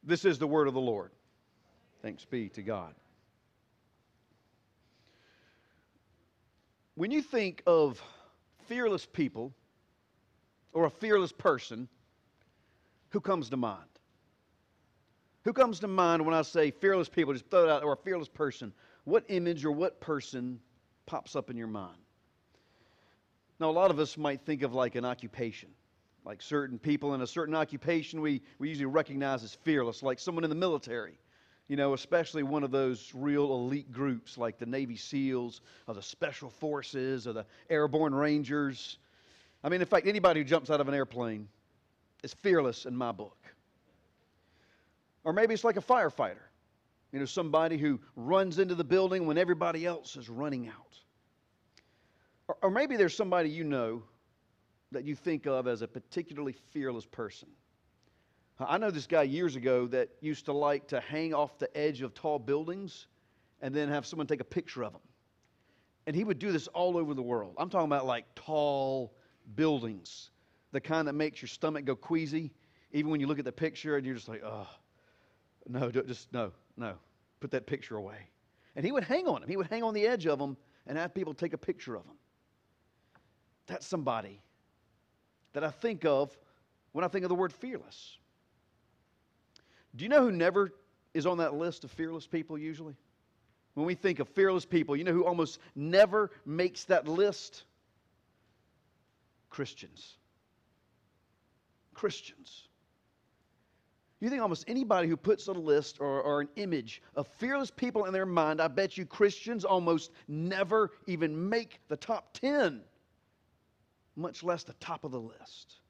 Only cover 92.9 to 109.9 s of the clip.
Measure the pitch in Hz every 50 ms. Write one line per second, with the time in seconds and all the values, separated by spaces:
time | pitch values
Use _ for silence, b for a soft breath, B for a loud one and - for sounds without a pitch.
92.9 | 143 - _ _ _ _ _ _ _ _ _ _ _ _ _ _ _ 143 151 170
93.9 | 180 175 - 196 175 - 139 - - - 196 196 185 180 - - - 170 151 120
94.9 | 143 143 170 185 165 175 175 175 175 170 165 151 - B B B B 180 147 156
95.9 | 175 190 208 196 180 214 208 196 B B B 139 147 165 180 185 180 - - -
96.9 | 190 170 - 151 156 170 202 202 190 - - - - - - _ _ _ _ _
97.9 | _ _ _ _ _ _ _ _ _ _ _ _ _ _ _ _ _ _ _ _
98.9 | _ _ _ _ _ _ _ _ _ _ _ _ - - 143 123 - - - 87
99.9 | - - - - - _ _ _ _ _ _ _ _ _ _ _ _ _ _ _
100.9 | _ _ _ _ _ _ _ _ _ _ _ _ _ _ _ _ _ _ _ _
101.9 | _ - - 202 - - - - - _ - - - - - - _ _ _ _
102.9 | _ _ _ _ _ _ _ _ _ _ _ _ _ _ _ _ _ _ _ _
103.9 | _ _ _ _ _ _ 202 233 269 269 226 202 170 156 - - 220 262 269 220
104.9 | 208 185 175 165 165 151 - 185 214 196 - - 190 180 165 156 147 147 147 -
105.9 | - - 139 143 139 139 - 147 147 147 143 147 - - 208 190 170 147 117 113
106.9 | - - b b b 139 143 - - - - 247 269 285 269 - - - - 247
107.9 | 240 220 208 185 185 190 190 190 175 170 160 151 156 156 160 160 131 190 196 185
108.9 | - - 185 143 - - 208 202 196 - - 214 240 220 180 190 190 185 175 170